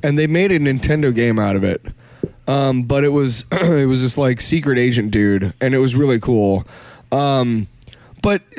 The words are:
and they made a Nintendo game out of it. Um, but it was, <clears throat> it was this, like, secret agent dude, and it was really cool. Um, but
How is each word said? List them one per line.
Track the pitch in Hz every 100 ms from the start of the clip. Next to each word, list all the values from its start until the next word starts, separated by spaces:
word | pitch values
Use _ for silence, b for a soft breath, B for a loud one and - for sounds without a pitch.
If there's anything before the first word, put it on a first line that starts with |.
and | 147 147
they | 156
made | 165 196
a | 170
Nintendo | 143 131 - 151 139
game | 117 120 110
out | 104 98
of |
it. | 98 - - - B B B B -
Um, | 139 139 127
but | 120 139
it | 143
was, | 143 135 113 -
<clears throat> |
it | 185 170 151 135
was | 127
this, | 127 143
like, | 131 123
secret | - 165 143 123
agent | 123 120 107
dude, | 104 101 98 98 -
and | 131 131
it |
was | 131 127
really | 143 117
cool. | 131 117 101 98 - B B B -
Um, | 135 143 135 123 113 98 - B B B -
but | 208 202 -